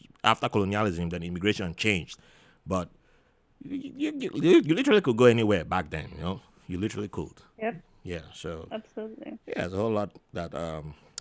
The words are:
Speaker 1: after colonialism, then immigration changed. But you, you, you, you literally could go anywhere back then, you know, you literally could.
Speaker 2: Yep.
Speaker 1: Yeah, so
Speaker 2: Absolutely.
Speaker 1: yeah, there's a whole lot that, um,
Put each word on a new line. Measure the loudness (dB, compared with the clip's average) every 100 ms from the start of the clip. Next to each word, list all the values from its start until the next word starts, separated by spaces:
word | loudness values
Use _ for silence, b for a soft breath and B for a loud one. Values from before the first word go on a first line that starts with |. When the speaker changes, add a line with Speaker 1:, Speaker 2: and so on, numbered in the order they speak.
| -20 _
Speaker 1:
after | 2 2 2
colonialism, | 0 2 2 0 0 -2
then | -4
immigration | -6 -2 0 0 -4
changed. | -2 0 0 -2 -14 b b b b
But | -4 -2 -2 _ _ _ _ _ _ _
you, | -12 -10 -10 -6
you, | -6 -4 -6 0
you, | 6 6
you | 6 2
literally | 4 4
could | 4 6
go |
anywhere | 8 8 4 4
back | 2 -2 -2
then, | -8 -8 -6
you |
know, | -6 -6 -12 _ -10
you | -4
literally | -4 -4 -8
could. | -8 -10 -12 -20 -8
Speaker 2:
Yep. | -8 -8 -18 _
Speaker 1:
Yeah, | -10 -10 -10
so | -12 -10 -10 -10
Speaker 2:
Absolutely. | -12 -12 -14 -12 -14 -16 -16 -10
Speaker 1:
yeah, | -6
there's | -4
a | -2
whole | 0
lot | 0 -2 -10 _
that, | -10 -8
um, | -6 -6 -8 -10 -16 b -14